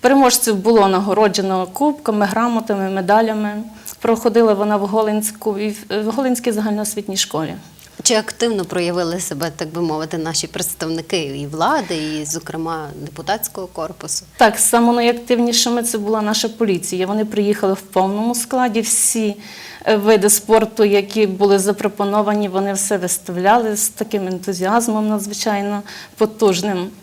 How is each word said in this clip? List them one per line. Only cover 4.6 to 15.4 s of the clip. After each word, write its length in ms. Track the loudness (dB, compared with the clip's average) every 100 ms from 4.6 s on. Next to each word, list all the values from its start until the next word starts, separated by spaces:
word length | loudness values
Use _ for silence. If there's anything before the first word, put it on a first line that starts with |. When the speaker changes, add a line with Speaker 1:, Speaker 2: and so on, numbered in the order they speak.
| 2 2
Speaker 1:
в 100 | 2
Голинську-, 720 | 0 2 0 -2 -6 -4 -2 -4 -6 -6
в 200 | -4 -2
Голинській 420 | -2 0 0 0
загальноосвітній 640 | -2 -2 -2 -4 -6 -6 -4
школі. 380 | -4 -4 -6 -8 -16 -20 -20 -6
Speaker 2:
Чи 120 | 0
активно 500 | 0 0 -4 -2 -2
проявили 560 | -2 -2 -2 -2 -2 -4
себе, 300 | -6 -6 -6 -6
так 120 | -8
би 140 | -2
мовити, 360 | -2 -2 -4 -6
наші 280 | -4 -4 -6
представники 760 | -6 -8 -6 -6 -6 -4 -4
і 240 | -4 -6 -8
влади, 500 | -2 0 0 -2 -4
і, 280 | -4 -6
зокрема, 640 | -6 -8 -8 -8 -6 -6 -8 -12
депутатського 720 | -14 -10 -4 -4 -4 -10 -12
корпусу? 580 | -8 -10 -8 -8 -10 -10 2
Speaker 1:
Так, 220 | 2 4
саме 340 | 2 4 4
найактивнішими 920 | 4 2 0 0 2